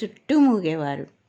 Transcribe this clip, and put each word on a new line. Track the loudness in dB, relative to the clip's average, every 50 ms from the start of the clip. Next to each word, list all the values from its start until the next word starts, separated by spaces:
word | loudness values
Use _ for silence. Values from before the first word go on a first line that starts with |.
| -12
చుట్టూ | -12 -12 _ _ 0 2 4
మూగేవారు. | 4 4 4 2 0 -2 -4 -4 -4 -6 -6 -8 -10 -14 _ _ _